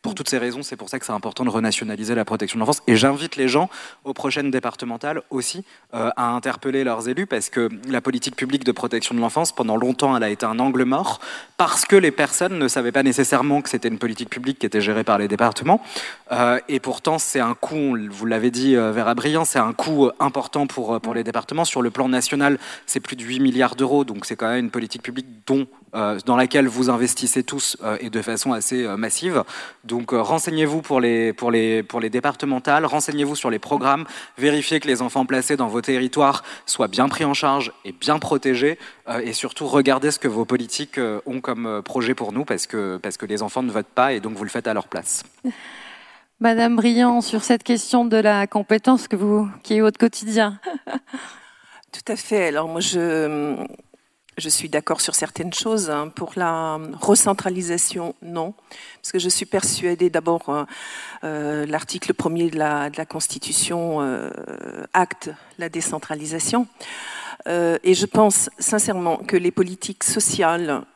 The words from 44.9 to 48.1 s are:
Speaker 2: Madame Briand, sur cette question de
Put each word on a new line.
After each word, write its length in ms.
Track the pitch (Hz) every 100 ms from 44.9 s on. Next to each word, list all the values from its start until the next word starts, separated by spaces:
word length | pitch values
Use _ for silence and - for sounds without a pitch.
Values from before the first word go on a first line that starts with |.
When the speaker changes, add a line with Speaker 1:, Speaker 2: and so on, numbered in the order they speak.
| 85 - - - _ 254 - - - - - - - _ _
Speaker 2:
Madame 380 | 226 226 233 233
Briand, 440 | 226 233 247 240
sur 220 | - 220
cette 220 | - 233
question 400 | - 233 - 247
de 120 | 240